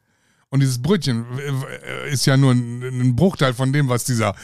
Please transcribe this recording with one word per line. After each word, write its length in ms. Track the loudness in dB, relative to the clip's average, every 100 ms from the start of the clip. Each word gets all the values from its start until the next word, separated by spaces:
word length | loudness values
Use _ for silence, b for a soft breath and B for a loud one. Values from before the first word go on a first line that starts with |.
| _ _ _ _ -4
Und 120 | 0
dieses 200 | 0 0
Brötchen, 460 | 0 0 0 -4 -6 -10
äh, 720 | -6 -6 -8 -12 -12 -10 -4
ist 140 | -2 2
ja 100 | 4
nur 160 | 4
ein, 300 | 4 0 -8
ein 340 | -8 0 2 4
Bruchteil 360 | 2 2 -2
von 180 | 0 0
dem, 160 | 2 2
was 160 | 0
dieser 300 | 0 0 0 -2